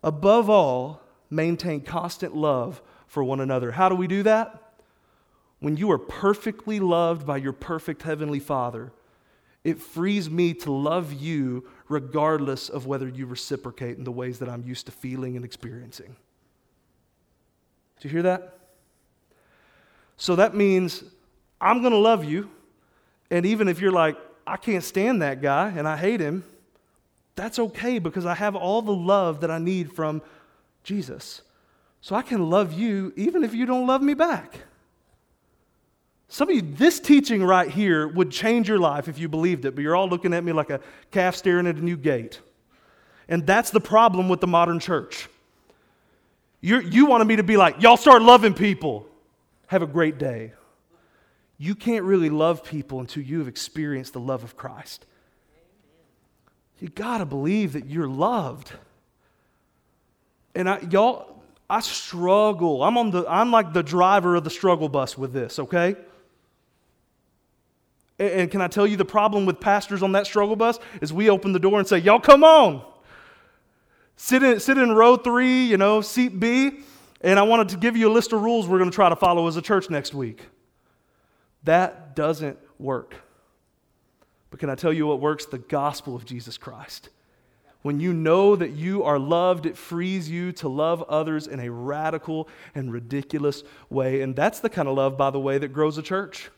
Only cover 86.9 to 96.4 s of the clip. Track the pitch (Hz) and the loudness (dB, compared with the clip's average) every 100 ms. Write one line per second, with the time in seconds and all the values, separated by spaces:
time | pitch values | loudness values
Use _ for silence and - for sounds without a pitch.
86.9 | - - _ _ _ _ _ _ _ 143 | -20 -20 _ _ _ _ _ _ _ -6
87.9 | 143 175 165 156 175 202 202 160 151 170 | -4 -2 -2 2 4 6 4 0 -6 -6
88.9 | 196 139 147 139 170 180 180 156 - - | -4 0 0 0 0 2 0 -4 -10 -10
89.9 | 170 185 190 156 170 180 170 151 135 156 | -8 -4 -6 -6 -8 -8 -8 -8 -2 -2
90.9 | 170 165 151 156 156 151 139 120 120 123 | -2 -2 -4 -2 -6 -8 -10 -10 -10 -8
91.9 | 147 156 156 - 156 156 - - 143 131 | -6 -6 -6 -8 -8 -10 -16 -16 -10 -8
92.9 | 117 117 139 139 147 143 - - - _ | -8 -8 -8 -6 -4 -4 -4 -14 -20 _
93.9 | 131 131 135 135 131 165 - 233 180 139 | -4 -2 -2 -4 -2 -2 -2 -6 -4 -4
94.9 | 135 135 135 139 139 135 139 143 135 156 | 0 -2 0 -4 -2 -4 -4 -4 -2 -2
95.9 | 156 151 190 196 - | -2 -6 -8 -8 -14